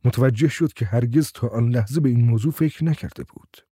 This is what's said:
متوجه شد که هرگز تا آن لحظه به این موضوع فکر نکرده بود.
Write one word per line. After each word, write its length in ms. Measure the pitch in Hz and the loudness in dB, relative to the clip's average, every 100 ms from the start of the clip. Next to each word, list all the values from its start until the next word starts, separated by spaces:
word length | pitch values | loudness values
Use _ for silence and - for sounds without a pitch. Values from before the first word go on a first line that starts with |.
متوجه 440 | 123 117 131 113 151 | 0 2 0 2 0
شد 240 | - 165 | 0 -4
که 140 | - 104 | -2 -2
هرگز 460 | 117 120 135 151 | 0 2 0 -2
تا 160 | - 120 | -4 -4
آن 200 | 110 120 | 0 0
لحظه 320 | 120 104 151 | 0 -2 0
به 80 | 139 | 0
این 160 | 120 | 2
موضوع 280 | 117 113 135 | 2 2 -2
فکر 320 | - 160 - | -2 -4 -2
نکرده 400 | 160 147 - - | -4 -4 -6 -14
بود. 420 | 67 - _ - _ | -18 -18 _ -20 _